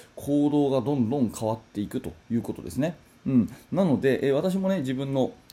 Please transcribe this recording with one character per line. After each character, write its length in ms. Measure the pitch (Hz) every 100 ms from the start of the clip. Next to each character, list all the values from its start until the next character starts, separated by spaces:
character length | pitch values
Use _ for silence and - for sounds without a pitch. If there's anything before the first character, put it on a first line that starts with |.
| - -
行 340 | - 143 147
動 200 | 147 143
が 100 | 135
ど 160 | 117 143
ん 140 | 110
ど 80 | 143
ん 120 | 110 -
変 120 | 110
わ 60 | 110
っ 40 | -
て 80 | 101
い 60 | 95
く 120 | 127
と 140 | - - -
い 60 | 113
う 40 |
こ 120 | 107
と 80 | -
で 80 | -
す 80 | 87
ね。 180 | 156 160 - - -
う 60 |
ん。 180 | 131 98 - -
な 100 | 175
の 160 | 190 113
で、 260 | 135 120 135
え 40 |
ー、 20 |
私 240 | 139 185 190
も 120 | 190
ね、 100 | 190
自 140 | 131
分 200 | 131 139
の 200 | 135 - - -